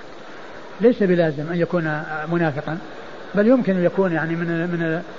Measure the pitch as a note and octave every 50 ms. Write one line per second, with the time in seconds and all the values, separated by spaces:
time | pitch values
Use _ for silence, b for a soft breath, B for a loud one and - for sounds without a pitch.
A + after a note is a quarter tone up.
0 | - - - - - - - - - - - - - - - - F#3+ A#3+ A#3+ -
1 | G#3+ F#3 F3+ F3 E3+ D#3+ D3 C#3 D3+ D#3+ F3 F3 E3 E3 - F3 D#3+ D#3 D3+ D3+
2 | D#3 D#3 D#3 D#3 D3+ D#3 E3 E3+ E3+ D#3+ C3+ C#3+ D3 - D#3 F3 - - - -
3 | - - - - - - - F#3 G#3 A3 C4 C4 G#3+ G3 F#3+ F#3 F3 F3 - -
4 | F#3+ F#3 E3 D#3 D3+ E3 E3 E3+ F3 E3+ E3+ E3 E3 F3+ F3 E3 E3+ D#3+ D#3+ E3+
5 | F#3 - -